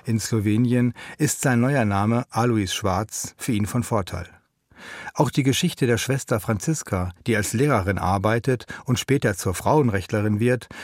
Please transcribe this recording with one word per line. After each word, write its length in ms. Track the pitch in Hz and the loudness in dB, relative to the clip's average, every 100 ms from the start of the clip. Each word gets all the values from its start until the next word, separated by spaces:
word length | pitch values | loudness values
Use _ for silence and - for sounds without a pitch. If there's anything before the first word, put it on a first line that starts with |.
| - | -2
in 120 | 110 | -2
Slowenien 760 | - 113 104 107 123 123 123 - - - | 0 0 2 2 2 2 2 -2 -10 -2
ist 240 | 147 - | -2 0
sein 180 | 139 120 | 2 2
neuer 240 | 123 143 | 2 2
Name 400 | 104 98 107 117 123 | 2 2 2 0 -2
Alois 420 | 123 123 113 95 | 0 2 2 0
Schwarz 640 | - 101 92 110 - - - | -2 -2 -2 -4 -8 -10 -8
für 160 | - | -2
ihn 140 | 107 104 | -2 0
von 160 | 123 | -2
Vorteil. 440 | - 113 92 87 85 - _ _ _ - - - - | -2 -2 -4 -8 -10 -18 _ _ _ -20 -18 -16 -4
Auch 160 | - 127 | 0 0
die 120 | - | 2
Geschichte 440 | 135 123 175 - 120 | 2 2 0 0 2
der 120 | 117 | 2
Schwester 400 | - 135 - 117 | 0 -2 -2 -2
Franziska, 720 | - 104 - 156 - 95 92 - - | 0 -2 -2 -4 -2 -2 -2 -4 -2
die 100 | 107 | 0
als 160 | 104 | 0
Lehrerin 460 | 113 147 117 92 90 | 0 2 2 2 0
arbeitet 680 | 90 98 107 113 131 123 - - | 0 2 2 0 0 -2 -4 -8
und 140 | - 120 | -2 0
später 380 | - 139 113 101 | 2 0 0 -2
zur 180 | - | -4
Frauenrechtlerin 840 | 90 - 151 127 98 - 107 107 104 | -2 2 2 2 0 -2 0 0 2
wird, 300 | 120 123 - - | 0 0 -4 -16